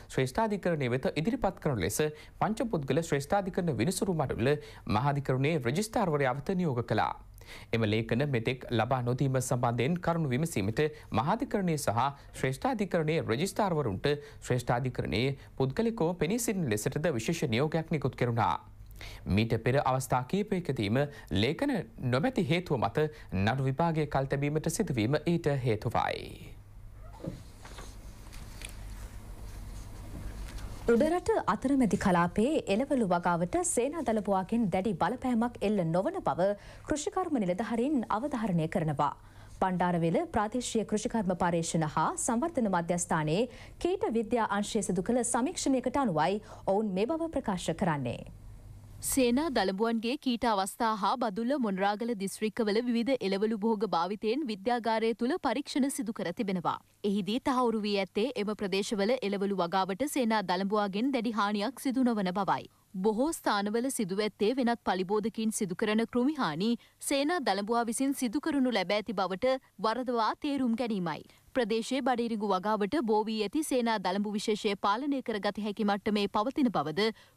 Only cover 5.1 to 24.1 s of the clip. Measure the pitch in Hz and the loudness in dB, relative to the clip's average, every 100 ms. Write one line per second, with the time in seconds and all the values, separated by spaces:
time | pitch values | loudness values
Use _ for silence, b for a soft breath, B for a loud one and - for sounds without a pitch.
5.1 | 139 139 131 139 165 120 151 214 262 185 | 2 2 2 2 2 2 0 0 0 2
6.1 | 147 135 135 135 190 175 123 117 107 78 | 4 2 0 -2 0 2 0 0 2 0
7.1 | - - - B B B 226 220 110 113 | -2 -12 -20 B B B 0 2 2 2
8.1 | 123 147 123 113 131 - 117 110 131 120 | 0 2 0 0 -2 -2 0 2 0 0
9.1 | 127 139 131 120 127 123 120 139 175 175 | 2 2 2 0 2 2 2 2 0 0
10.1 | 170 151 143 165 - 101 110 151 - B | 0 2 0 0 0 0 2 0 -2 B
11.1 | 98 131 226 277 214 185 151 - 107 135 | 0 2 0 0 0 0 0 0 2 0
12.1 | 139 B - 135 135 254 240 196 180 156 | -2 B -4 -2 0 0 0 0 0 2
13.1 | 160 117 117 190 - 208 160 131 92 143 | 0 0 0 0 0 0 2 0 0 0
14.1 | 143 B B - 123 - 127 131 - - | 0 B B -2 -2 0 0 0 -4 -2
15.1 | 87 135 139 B - 135 135 226 226 160 | 0 0 -2 B -2 0 2 0 2 0
16.1 | 180 151 240 240 196 147 104 143 147 170 | 0 0 0 0 0 0 0 0 0 0
17.1 | 143 - 165 135 117 151 160 160 156 135 | 0 0 -2 0 2 2 0 0 0 0
18.1 | - 123 117 98 - - - - B B | 0 0 2 2 0 -4 -18 -18 B B
19.1 | B - 95 113 113 127 135 147 127 - | B 0 2 4 2 2 2 4 2 2
20.1 | 131 127 190 208 185 165 135 101 120 143 | 0 0 0 0 -2 -2 -2 2 2 0
21.1 | B B 92 113 165 285 233 - - 127 | B B 0 2 2 0 0 -4 -6 0
22.1 | 123 233 254 147 165 180 135 101 - 151 | 2 2 2 2 2 0 0 0 2 0
23.1 | - B 95 98 135 135 135 170 160 143 | -2 B 0 2 2 0 2 2 2 0